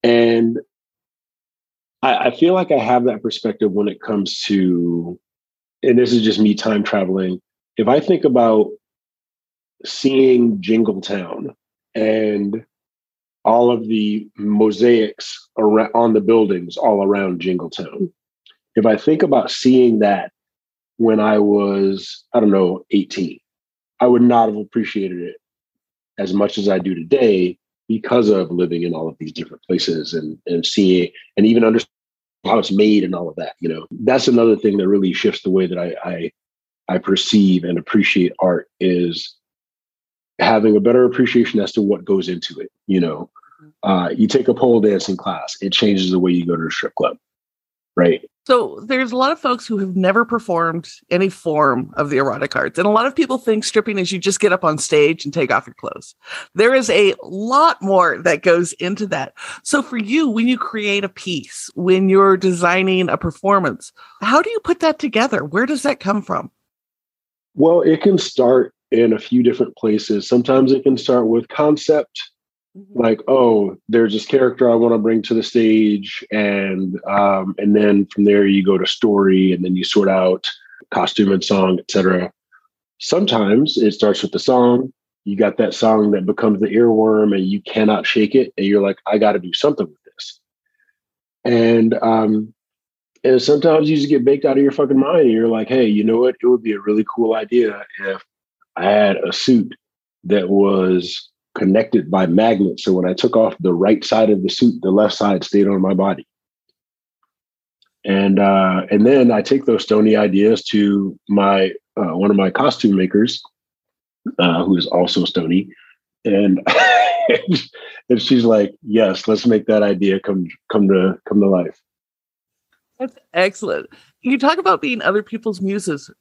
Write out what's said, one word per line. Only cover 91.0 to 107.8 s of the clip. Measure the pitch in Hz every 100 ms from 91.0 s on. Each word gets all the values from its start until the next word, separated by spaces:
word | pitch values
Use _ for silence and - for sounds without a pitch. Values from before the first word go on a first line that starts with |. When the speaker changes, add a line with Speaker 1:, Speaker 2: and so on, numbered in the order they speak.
| _ _ _ _ -
Speaker 1:
And, | 120 117 117 113 113
um, | 113 113 110 107 110 _ _ _ _ _ _ _
and | 131 127
sometimes | 123 147 165 156 151
you | 156
just | 143
get | 143 123
baked | 139 143
out | 135
of |
your | 139
fucking | 135 139 139
mind | 135 170
and | 135
you're | 110 113
like, | 113 107
"Hey, | 131 117
you | 104
know | 107 113
what? | 127 123
It | 123
would | 123
be | 110
a | 104
really | 101 107 104 -
cool | 113
idea | 110 104 120 113 101 - -
if | 98 95 _ _ _ _ _ -
I | 92
had | 104 104 98
a | -
suit | - - 123 98 - _ _ _ _ 90
that | 101 92
was | 98 98 98 92 92 87 - - _ _ -
connected | 95 101 113 117 78
by | 92 92
magnets. | 87 113 104 98 -
So | -
when | 92 90
I |
took | 92 123 117
off | 110 -
the | 90
right | 85 95 110
side | - 113 110
of | 101
the | 92
suit, | - 120 -
the | 95
left | 98 107 -
side | 104 95
stayed | - 101 98
on | 98
my | 95 95
body." | 98 113 - _ _ _ _ _ _ _ _ _ _ _ _ _ _ _